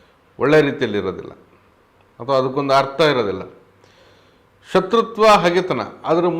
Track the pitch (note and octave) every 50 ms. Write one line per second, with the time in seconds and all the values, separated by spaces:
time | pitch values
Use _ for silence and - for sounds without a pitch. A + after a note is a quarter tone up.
0 | _ _ _ _ _ _ _ - B2 C#3 D#3 D#3 D3 C#3 A#2+ - C3 A2+ G#2 G#2
1 | F#2 F#2+ F2 - - - - - _ _ _ _ _ _ _ _ _ _ _ _
2 | _ _ _ - A#2+ C3 C#3 C3 C3 C3+ B2+ C#3+ C#3 C3+ C3+ C#3 C3+ - - -
3 | E3 D3+ C#3 B2 A2 G2 F#2 F#2+ - - - - _ _ _ _ _ _ _ _
4 | _ _ _ _ _ _ _ _ _ _ _ _ _ - - F#3 F3+ - A#3 A3+
5 | G#3+ - - G3+ A3 A3 G#3 G3 E3+ F3 E3+ F#3 F3+ F3+ D3+ B2 G#2 - - -
6 | - C#3+ D#3+ E3+ F3 F3 D#3+